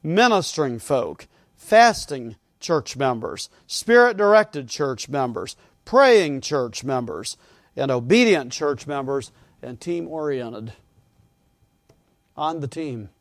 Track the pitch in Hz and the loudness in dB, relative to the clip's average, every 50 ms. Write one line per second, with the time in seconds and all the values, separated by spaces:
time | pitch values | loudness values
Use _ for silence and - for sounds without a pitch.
0 | - 156 170 202 247 247 220 190 156 - - - 151 131 120 113 - - 147 127 | -6 0 2 4 4 4 4 2 0 -2 -4 -2 -2 -2 -4 -8 -4 -2 0 0
1 | 113 82 73 - - _ _ _ _ _ _ _ - - 214 220 233 233 208 - | 0 -4 -8 -14 -20 _ _ _ _ _ _ _ -2 4 6 6 6 6 4 0
2 | - - 147 131 120 113 104 _ _ _ _ _ - - 170 151 - - - 127 | -8 -10 -10 -10 -10 -12 -14 _ _ _ _ _ -4 -2 -2 -2 -2 -4 -6 -2
3 | 139 131 123 113 110 80 67 117 - - _ _ _ _ - - - 214 233 240 | -2 -2 0 -2 -6 -8 -8 -10 -14 -16 _ _ _ _ -10 -8 0 4 6 6
4 | 240 240 214 190 208 202 208 214 208 214 - 147 131 117 - - 151 135 127 107 | 6 6 2 2 4 6 6 6 4 2 -6 -12 -10 -10 -6 -4 -4 -4 -4 -8
5 | - - 131 143 131 123 113 85 92 113 - _ _ _ _ _ _ - 220 254 | -8 -6 -4 -4 -4 -4 -4 -8 -10 -10 -14 _ _ _ _ _ _ 2 4 6
6 | 277 262 233 208 175 151 139 135 - - 151 139 123 117 104 - 120 135 135 123 | 6 8 6 6 4 2 -4 -6 -6 -4 -4 -4 -4 -4 -8 -10 -6 -4 -4 -4
7 | 123 107 76 82 107 - - _ _ _ _ _ _ _ _ - 135 135 131 123 | -4 -6 -10 -10 -10 -12 -14 _ _ _ _ _ _ _ _ -6 -2 -2 -2 -2
8 | 120 123 196 240 247 226 190 156 127 123 - - 156 147 143 117 - 143 147 139 | 0 2 4 4 6 4 2 2 0 -8 -8 -4 -4 -4 -4 -4 -8 -8 -8 -6
9 | 135 131 139 139 127 - _ _ _ _ _ _ - 123 123 - - 175 175 170 | -6 -4 -4 -6 -6 -8 _ _ _ _ _ _ -16 -16 -16 -12 -8 -8 -6 -6
10 | 165 - 156 160 151 147 139 127 120 113 - 107 113 117 - _ _ _ _ _ | -8 -10 -10 -6 -6 -4 -4 -6 -6 -10 -12 -12 -14 -16 -16 _ _ _ _ _
11 | _ _ _ _ _ _ _ _ _ _ _ _ _ _ _ _ _ _ _ _ | _ _ _ _ _ _ _ _ _ _ _ _ _ _ _ _ _ _ _ _
12 | _ _ _ _ _ _ _ - 151 160 165 160 143 127 - 165 160 147 123 113 | _ _ _ _ _ _ _ -6 -6 -6 -4 -6 -10 -10 -8 -8 -8 -8 -8 -10
13 | 104 95 _ _ | -12 -16 _ _